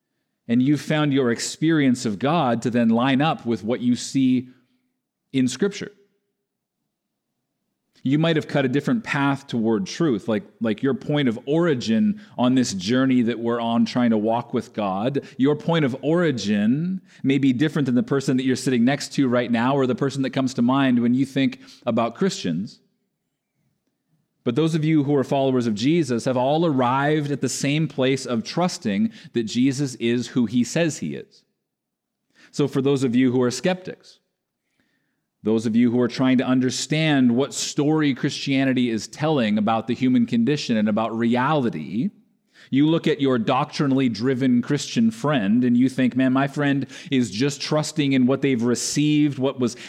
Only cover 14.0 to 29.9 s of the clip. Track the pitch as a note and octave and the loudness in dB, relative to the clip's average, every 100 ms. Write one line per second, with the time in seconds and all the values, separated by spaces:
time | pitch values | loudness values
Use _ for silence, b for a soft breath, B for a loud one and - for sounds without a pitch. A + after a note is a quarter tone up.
14 | A#2+ A2 A2 A#2 - A#2+ - - G2+ F#2+ | 2 2 2 -2 -2 -6 -4 -6 -4 -2
15 | B2 C#3 B - C3+ D3 - E3 C3+ C3 | -2 -4 B 0 2 2 0 0 0 -2
16 | C#3+ E3+ E3 A#2+ G2 G#2 G#2+ C#3 F3+ F#3+ | -2 2 0 0 -2 0 2 0 -2 -6
17 | B B C3+ C#3 C3+ A#2+ D#3 D#3 C3 A#2+ | B B 0 2 2 2 0 0 0 0
18 | A2+ C#3 C#3 B2+ C3 B2 C#3 B2 B2 C#3+ | 0 -2 0 0 0 0 0 2 2 0
19 | - - C3 B2 A#2+ A#2 B2 C#3+ B2+ A#2 | -4 -2 0 0 0 0 2 2 0 0
20 | C#3 C3+ C3 C3+ C3 - A#2+ C#3 C3 A#2+ | -2 -2 -2 -2 -2 0 2 4 4 2
21 | A#2+ B2+ C3+ C#3 C3 - B B B2 A2+ | 2 2 0 0 -2 -2 B B -4 -2
22 | A#2 - F#3+ - F2 E2 G#2 - _ _ | -2 -2 -2 -2 -6 -4 -6 -14 _ _
23 | _ _ _ _ _ _ _ _ _ _ | _ _ _ _ _ _ _ _ _ _
24 | _ _ _ _ B2+ A#2+ D#3+ D#3+ D3+ D#3 | _ _ _ _ -4 0 0 0 2 2
25 | C#3 C#3+ B2 C#3+ C3+ B2+ A#2 G2+ C3 E3+ | 2 0 0 0 2 0 0 -2 0 0
26 | B2+ A#2 C3 B2 C3 D#3 E3+ C3 B2 C3 | 0 -2 -2 0 0 0 2 2 0 0
27 | C#3+ D#3 C#3+ C#3+ B2+ - C#3 D3+ D3+ C#3+ | 0 0 -2 -4 -4 -2 -2 0 -2 0
28 | B2+ C3+ B2 A#2 - E3 F3 - A2 G2 | 0 0 -2 -6 -4 -2 -2 -2 -4 -2
29 | A2+ B B A#2+ A2 A2+ C3+ C3 C#3 | -2 B B -6 -4 0 0 0 -6